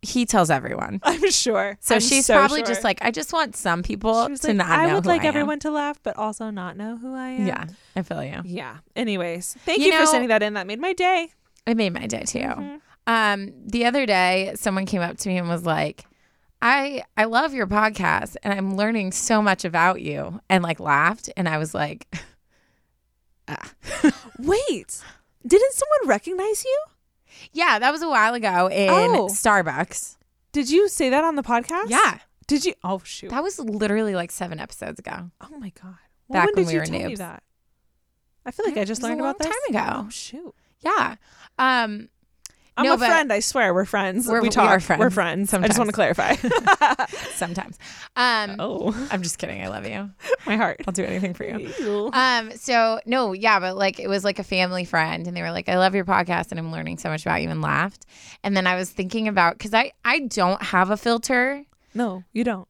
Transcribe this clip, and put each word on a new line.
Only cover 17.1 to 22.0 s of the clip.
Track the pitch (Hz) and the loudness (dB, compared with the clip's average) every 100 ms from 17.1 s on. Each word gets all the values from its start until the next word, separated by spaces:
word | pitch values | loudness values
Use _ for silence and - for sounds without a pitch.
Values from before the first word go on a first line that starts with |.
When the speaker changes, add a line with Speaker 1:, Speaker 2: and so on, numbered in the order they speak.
| - | -2
Speaker 1:
I | 226 | 2
love | 233 311 | 2 0
your | 269 190 | -2 0
podcast | 208 220 208 175 156 - - | 2 2 2 0 0 -2 -8
and | - 202 | -4 -2
I'm | 196 190 | -2 0
learning | 208 233 190 | 0 0 -2
so | - - 220 | -4 2 4
much | 208 190 180 | 4 0 0
about | 165 175 190 | 2 2 2
you," | 151 143 143 175 _ | -4 -6 -8 -10 _
and, | 185 | 2
like, | 170 160 | 2 -4
laughed. | 180 143 160 220 - - | 2 4 4 0 -10 -4
And | 175 | -2
I | 156 | 0
was | 156 | -2
like, | - 147 - | -4 -4 -6